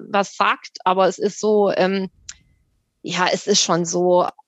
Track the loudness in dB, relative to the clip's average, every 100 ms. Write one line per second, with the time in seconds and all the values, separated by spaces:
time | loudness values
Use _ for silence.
0 | -4 -2 -2 -2 -2 -2 -8 -4 -2 2
1 | 2 0 -4 -2 0 2 2 2 0 0
2 | -6 -12 -20 -20 _ _ _ _ _ _
3 | -8 0 0 0 0 0 2 0 -2 0
4 | 2 4 2 -6